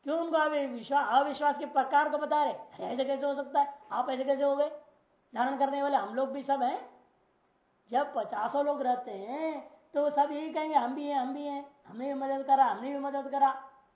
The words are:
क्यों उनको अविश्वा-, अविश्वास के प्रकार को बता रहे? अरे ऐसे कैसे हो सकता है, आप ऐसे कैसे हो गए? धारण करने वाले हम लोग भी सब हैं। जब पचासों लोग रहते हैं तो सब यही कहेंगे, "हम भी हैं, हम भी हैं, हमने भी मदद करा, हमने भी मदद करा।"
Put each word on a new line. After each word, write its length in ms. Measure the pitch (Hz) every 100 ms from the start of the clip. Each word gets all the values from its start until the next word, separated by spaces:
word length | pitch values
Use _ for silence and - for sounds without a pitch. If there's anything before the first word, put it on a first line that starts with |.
क्यों 160 | 277 320
उनको 180 | 339 311
अविश्वा-, 680 | 302 294 269 240 220 277 233
अविश्वास 500 | 247 294 262 294 277
के 80 | 294
प्रकार 440 | 269 262 285 302
को 80 | 294
बता 260 | 302 302
रहे? 100 | 277
अरे 320 | 202 - - -
ऐसे 200 | 240 262
कैसे 200 | 269 285
हो 100 | 277
सकता 240 | 262 285
है, 200 | 285 - -
आप 180 | 208 254
ऐसे 140 | 254
कैसे 200 | 262 269
हो 120 | 285 277
गए? 140 | 294 302 - _ _ _ _ 220
धारण 220 | 254 277
करने 260 | 277 277
वाले 140 | 277 262
हम 180 | 208 226
लोग 140 | 269
भी 140 | 277
सब 200 | 269 269
हैं। 260 | 247 349 - - _ _ _ _ _ _ _ _ _
जब 240 | 240 285 247
पचासों 500 | 196 208 226 285 285
लोग 160 | 269
रहते 300 | 247 247 240
हैं 680 | 196 202 277 320 294 - - _
तो 160 | 285 294
सब 220 | 294 302
यही 220 | 294 311
कहेंगे, 220 | 320 311 302
"हम 200 | 240 269
भी 120 | 285
हैं, 80 | 285
हम 180 | 254
भी 120 | 277 294
हैं, 300 | 285 285 _ -
हमने 200 | 208 269
भी 60 |
मदद 320 | 277 269 269 269
करा, 200 | 269 254
हमने 240 | 208 254
भी 100 | 285
मदद 320 | 277 277 269
करा।" 380 | 277 269 269 - - _